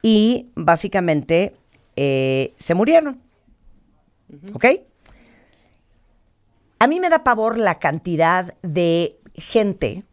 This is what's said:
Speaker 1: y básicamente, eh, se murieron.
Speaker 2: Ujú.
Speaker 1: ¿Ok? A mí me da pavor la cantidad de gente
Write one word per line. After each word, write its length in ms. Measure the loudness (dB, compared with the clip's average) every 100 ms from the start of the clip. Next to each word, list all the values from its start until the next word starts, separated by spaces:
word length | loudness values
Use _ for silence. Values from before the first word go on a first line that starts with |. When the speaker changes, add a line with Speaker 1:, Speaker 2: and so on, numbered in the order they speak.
Speaker 1:
y 460 | 4 2 2 0 -6 -4
básicamente, 960 | 0 0 0 -2 0 -2 0 -2 -2 _ _ _ _
eh, 600 | -4 -2 0 -2 -2 -4 _
se 160 | -4
murieron. 460 | 0 4 2 2 -10 _ _ _ _ _ -20 _ _ _ _ _
Speaker 2:
Ujú. 280 | -20 -16 2
Speaker 1:
¿Ok? 100 | 2 2 _ _ _ _ _ _ _ _ _ _ _ _ _ _ _ _ _ _ _ _
A 60 | 0
mí 100 | 2
me 100 | 0
da 140 | 0
pavor 340 | 0 0 -2 0
la 220 | -2 0
cantidad 760 | -4 -4 -6 0 2 2 -4 -12
de 540 | -6 -2 0 0 -2 -8 -20 -20
gente 680 | -2 0 0 -2 -6 -6 -18